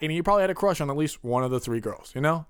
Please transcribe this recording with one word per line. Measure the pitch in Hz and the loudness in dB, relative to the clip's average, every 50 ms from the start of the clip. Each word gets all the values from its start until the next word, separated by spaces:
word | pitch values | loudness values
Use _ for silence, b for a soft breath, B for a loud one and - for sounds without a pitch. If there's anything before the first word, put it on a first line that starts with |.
| 156 | -2
and | 156 156 | -2 -2
you | 170 165 | 0 2
probably | 196 202 208 190 | 2 4 4 4
had | 190 | 2
a | 185 | 2
crush | - - 202 180 - | 2 2 2 2 2
on | 156 143 | 0 -2
at | 139 | 0
least | 147 156 147 - - - | 0 0 -2 -2 -6 -4
one | 120 120 123 127 | -2 0 0 2
of | 127 127 | 2 0
the | 127 | -2
three | - - 117 117 | -2 -2 -4 -2
girls, | 107 110 95 - - - - | -2 -4 -8 -8 -12 -12 -6
you | 131 | 0
know? | 139 151 165 165 156 - | 0 0 0 0 -4 -6